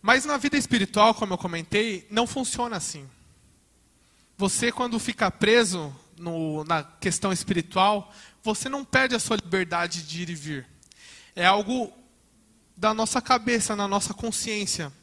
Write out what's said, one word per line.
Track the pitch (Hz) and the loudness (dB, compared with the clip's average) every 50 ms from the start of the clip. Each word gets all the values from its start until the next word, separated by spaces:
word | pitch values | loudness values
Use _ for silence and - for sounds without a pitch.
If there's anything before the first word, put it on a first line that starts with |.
Mas | - 202 247 262 262 | 6 4 4 4 4
na | 302 294 | 0 -2
vida | 269 214 277 - | 0 0 2 0
espiritual, | 285 233 - 247 233 196 - - 208 208 226 220 | 0 2 2 2 2 2 2 4 6 6 6 6
como | - 220 196 | 4 0 -2
eu | 185 | -2
comentei, | 175 - 180 170 165 165 - - 202 220 226 208 185 - - | -4 -4 -6 -6 -6 -8 0 0 0 0 0 -2 -6 -8 -2
não | 202 220 240 | 0 0 0
funciona | 233 - 269 254 - - - 240 240 226 | 0 -2 -4 -4 -4 -2 -4 -4 -4 -4
assim. | - - - - 151 139 135 - - - - _ _ _ _ _ _ _ _ _ _ _ _ _ _ _ _ _ _ _ _ _ | -6 -8 -8 -10 -12 -16 -18 -20 -20 -20 -20 _ _ _ _ _ _ _ _ _ _ _ _ _ _ _ _ _ _ _ _ _
Você, | - 196 190 - - 240 240 | -2 -2 -2 0 0 -2 -2
quando | 233 - 247 240 226 226 | -2 -2 -4 -2 -2 -4
fica | - - 226 - 220 190 | -4 -4 -2 0 -2 -2
preso | - - - 202 226 240 233 185 180 180 156 143 135 131 - _ _ | 0 0 4 6 6 6 6 4 -2 -4 -6 -8 -12 -16 -20 _ _
no, | 160 170 170 165 165 160 156 151 156 151 | -12 -10 -8 -4 -4 -4 -4 -4 -6 -2
na | 151 170 160 143 | -2 -2 -2 -2
questão | - - _ - 190 170 - - 196 | -6 -16 _ -4 -4 -2 -2 -2 -2
espiritual, | 185 165 - - 202 175 165 - - 185 190 202 214 202 - - - - - - - _ - | -2 -2 -2 -2 -2 -2 -2 -2 2 4 4 4 4 0 -4 -10 -20 -20 -20 -20 -20 _ -4
você | 220 214 - - | -4 -4 -2 -4
não | 262 269 285 269 | -6 -6 -6 -8
perde | - - 262 269 262 254 | 0 2 2 2 2 0
a | 226 | -2
sua | - - 226 | 0 0 -2
liberdade | 208 - 175 175 190 185 170 175 170 175 175 170 170 160 | -2 -2 -2 -2 -2 -2 -2 -2 -2 -2 -2 -4 -8 -10
de | 147 160 170 180 | -10 -8 -8 -8
ir | 165 | -8
e | 175 | -8
vir. | 156 143 156 151 135 127 - - _ - - - - - - - - - - _ | -10 -8 -8 -8 -8 -10 -14 -20 _ -20 -20 -20 -20 -20 -20 -20 -20 -20 -16 _
É | - 175 | 2 4
algo | 185 196 208 208 196 254 254 233 196 - - - _ _ _ _ _ _ _ _ _ _ _ _ _ _ | 4 4 4 2 0 -2 -2 -2 -4 -8 -20 -20 _ _ _ _ _ _ _ _ _ _ _ _ _ _
da | - 175 214 220 | 0 0 0 2
nossa | 220 226 214 - 247 | 2 0 0 0 -2
cabeça, | - - 254 240 220 240 240 226 - - 214 | 4 4 4 4 4 2 2 2 2 -2 -2
na | 202 202 | -2 -2
nossa | 196 196 202 - - 202 | 0 0 0 0 -2 -6
consciência. | - - 226 214 - - 226 214 208 202 - - - 160 143 139 _ | -6 -6 -4 -4 -4 -4 -4 -4 -4 -2 -2 -4 -4 -4 -8 -10 _